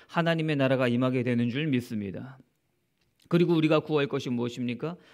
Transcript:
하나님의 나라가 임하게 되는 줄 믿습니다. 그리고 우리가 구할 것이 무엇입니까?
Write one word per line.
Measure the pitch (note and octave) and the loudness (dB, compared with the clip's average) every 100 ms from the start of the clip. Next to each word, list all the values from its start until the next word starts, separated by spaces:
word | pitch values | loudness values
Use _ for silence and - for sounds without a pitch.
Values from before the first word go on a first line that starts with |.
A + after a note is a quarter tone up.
| - | -6
하나님의 | F3 E3 E3 D#3 C#3+ | -2 0 0 0 2
나라가 | C3 C3 B2 | 2 2 2
임하게 | A#2+ C3 B2+ | 2 0 0
되는 | B2 A#2+ A#2+ | 0 0 0
줄 | B2+ D#3+ | -2 0
믿습니다. | B2+ A#2+ A2 G2+ G2 B2+ - - _ _ _ _ _ _ _ - | 0 -2 -6 -6 -8 -12 -18 -20 _ _ _ _ _ _ _ 0
그리고 | E3+ E3+ | 2 4
우리가 | E3 D#3 D#3 | 4 4 2
구할 | D3+ D3+ C#3 | 2 -2 0
것이 | C#3 C#3 | -2 -4
무엇입니까? | A#2+ A#2+ B2 B2 A#2+ D#3 F3+ - | -2 -4 -4 -6 -6 -8 -10 -18